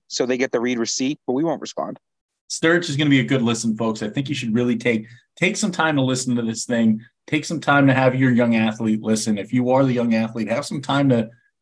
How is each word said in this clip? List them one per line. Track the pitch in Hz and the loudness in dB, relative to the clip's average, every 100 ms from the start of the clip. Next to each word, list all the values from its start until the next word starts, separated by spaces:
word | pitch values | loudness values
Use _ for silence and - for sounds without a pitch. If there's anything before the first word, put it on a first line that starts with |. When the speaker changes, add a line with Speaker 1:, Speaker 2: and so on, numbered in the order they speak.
| - | -8
Speaker 1:
so | - 127 | -4 -2
they | 127 | -2
get | 131 | -2
the | 123 | -2
read | 120 123 | -2 -2
receipt, | 113 - 131 151 - | -4 -2 -4 -4 -4
but | |
we | 127 | -2
won't | 165 131 | -2 -4
respond. | - - - - _ _ _ _ - | -8 -8 -8 -10 _ _ _ _ -12
Speaker 2:
Sturge | - 160 175 175 | -2 2 2 0
is | 139 | 0
gonna | 151 | 4
be | 139 | 4
a | |
good | 113 131 | 4 2
listen, | 117 113 117 107 | 2 0 -2 -2
folks. | 113 107 | -2 -2
I | 107 | -4
think | 143 135 | -4 -4
you | 147 | -4
should | 120 | -2
really | 110 123 117 | 0 0 0
take, | 123 113 110 - _ - | 0 -2 -4 -16 _ -2
take | 175 214 | -2 0
some | 208 | -4
time | - 160 143 | 0 0 2
to | |
listen | 131 127 127 120 | 0 0 -2 -2
to | |
this | 113 110 - | -2 -4 -2
thing. | 117 113 110 - _ - | 2 2 2 -4 _ -6
Take | 156 | -4
some | - 156 | -4 -4
time | - 143 139 | 2 4 4
to | |
have | 131 131 | 4 2
your | 127 131 | 4 2
young | 120 117 | 4 2
athlete | 113 113 107 110 107 | 2 0 -2 -2 -2
listen. | 110 110 113 104 | 0 -2 0 -4
If | 98 | -2
you | 127 123 | -2 2
are | 131 | 2
the | 135 | 2
young | 120 120 | 0 0
athlete, | 113 113 113 104 | 0 -2 -4 -4
have | 117 117 | -4 -4
some | 156 | -6
time | 135 139 139 | -2 0 2
to | 120 110 - _ _ | 2 0 -8 _ _